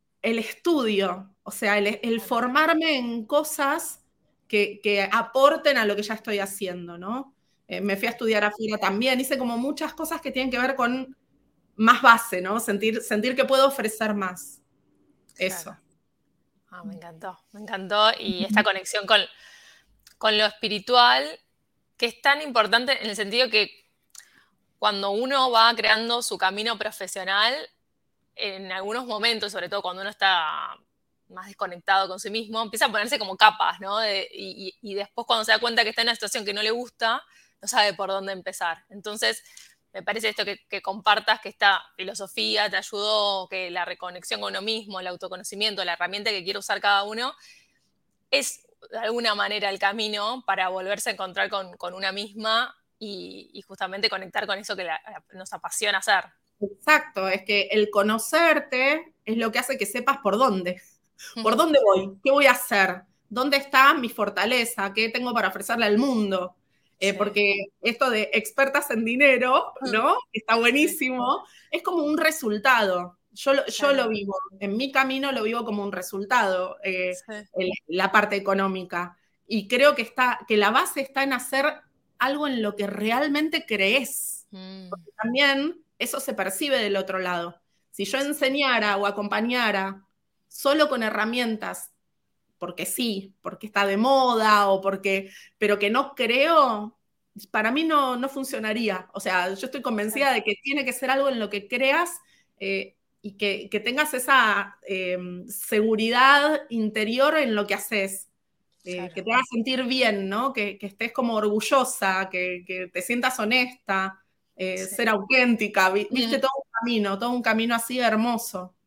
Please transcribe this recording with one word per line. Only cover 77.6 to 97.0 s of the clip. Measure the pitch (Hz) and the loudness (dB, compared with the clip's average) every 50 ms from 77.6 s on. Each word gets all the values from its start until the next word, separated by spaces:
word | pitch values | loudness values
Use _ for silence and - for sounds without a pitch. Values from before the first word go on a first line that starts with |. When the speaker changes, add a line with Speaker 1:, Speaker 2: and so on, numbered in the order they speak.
| 185 185 185 - _ - | -2 -2 -4 -6 _ -4
Speaker 1:
la | 165 185 190 196 | 0 0 0 4
parte | - 214 202 202 208 | 4 4 4 4 -2
económica. | 196 196 196 196 196 196 190 190 185 180 - 185 175 175 175 - _ _ _ _ _ _ - | -2 0 0 0 2 0 0 -2 -4 -8 -6 -6 -6 -6 -8 -12 _ _ _ _ _ _ -4
Y | 220 214 196 | -4 -4 -2
creo | 202 247 247 277 294 285 | 0 2 6 6 6 6
que | 240 | 4
está, | 226 - - - 254 247 240 - - | -6 -6 0 0 0 0 0 -4 -2
que | - 220 | 0 2
la | 208 202 208 | 4 4 4
base | 226 277 370 370 - 294 | 4 2 2 2 -4 -6
está | 269 - - 269 269 | -8 -4 -2 -2 0
en | 277 | 0
hacer | 269 247 269 - 269 262 277 302 285 - _ _ _ _ _ _ _ _ | -2 -4 -4 -2 0 0 0 0 -2 -4 _ _ _ _ _ _ _ _
algo | 240 269 285 294 302 | 0 0 0 0 -2
en | 285 262 233 | -2 -2 -2
lo | 220 208 202 | -2 -2 -2
que | 202 202 | -4 -6
realmente | 196 196 208 208 220 233 262 302 302 285 294 311 320 330 320 - | -6 -4 -4 -2 0 0 0 0 0 0 0 0 0 -2 -4 -4
crees. | - 220 202 190 196 233 277 240 220 - - - - - - - _ | -4 0 2 2 2 2 2 0 -2 -8 -8 -8 -8 -10 -12 -16 _
Speaker 2:
Mm. | - 185 185 190 190 190 190 180 | -18 -16 -16 -14 -16 -16 -12 -14
Speaker 1:
Porque | 202 180 - - _ - | -14 -14 -14 -20 _ -6
también | 214 233 247 269 285 277 277 277 285 320 349 - _ _ _ _ | -6 -2 2 4 4 4 4 2 0 -2 -6 -8 _ _ _ _
eso | 233 240 - 277 | -6 -6 -6 -6
se | - - 214 | -6 -6 -4
percibe | 202 190 190 196 - 311 285 262 240 | -4 -4 -4 -4 -4 -2 0 0 0
del | 214 202 196 | 2 0 0
otro | 196 185 190 190 185 | -2 -2 -4 -4 -4
lado. | 185 180 180 170 170 175 - _ _ _ _ _ _ _ | -4 -2 -4 -4 -4 -6 -10 _ _ _ _ _ _ _
Si | - - 202 | -8 -6 -4
yo | 202 - 262 | -2 -2 -2
Speaker 2:
Sí. | 277 285 | -2 -2
Speaker 1:
enseñara | 294 294 294 262 269 285 277 262 247 226 214 208 202 | -2 0 0 0 2 2 2 2 2 2 2 2 2
o | 196 202 | 2 0
acompañara | 202 202 208 208 208 208 214 226 240 247 247 233 214 196 190 190 196 196 196 _ _ _ _ _ _ _ _ _ | 0 0 -2 -4 -2 -2 -2 0 0 0 2 2 2 0 0 -2 -4 -8 -12 _ _ _ _ _ _ _ _ _
solo | _ - - - 269 294 311 294 294 | _ -16 -2 0 2 4 4 4 2
con | 269 240 | 2 -2
herramientas, | 226 220 214 202 214 226 233 247 247 226 220 214 202 185 180 - - - _ _ _ _ _ _ _ _ _ _ _ _ _ _ | -2 -2 0 -2 -2 -2 -2 -2 -2 -2 -4 -4 -6 -8 -10 -10 -14 -16 _ _ _ _ _ _ _ _ _ _ _ _ _ _
porque | 175 175 175 - 208 | -12 -10 -8 -8 -8
sí, | 214 - - 247 233 202 196 190 - _ _ | -6 -4 -2 -2 -2 -2 -4 -8 -12 _ _
porque | _ - 180 - - | _ -12 -12 -12 -16
está | 214 _ 202 202 | -4 _ 0 2
de | 196 196 | 2 2
moda, | 202 226 262 277 269 262 247 233 220 214 214 214 202 202 196 | 2 4 4 6 6 4 4 4 4 6 6 6 6 6 4
o | 196 190 | 4 2
porque, | 190 196 196 190 - 196 190 196 190 196 - - - - _ _ | 2 -2 -2 0 -2 0 0 0 -2 -8 -18 -20 -20 -20 _ _
pero | 214 202 208 202 | 2 2 2 2
que | 208 202 | 2 2
no | 226 262 277 277 - | 2 2 0 0 -4
creo, | - 240 226 240 262 277 330 330 311 277 247 220 208 214 220 _ _ | -4 -2 0 4 4 4 6 6 6 6 6 2 -2 -6 -10 _ _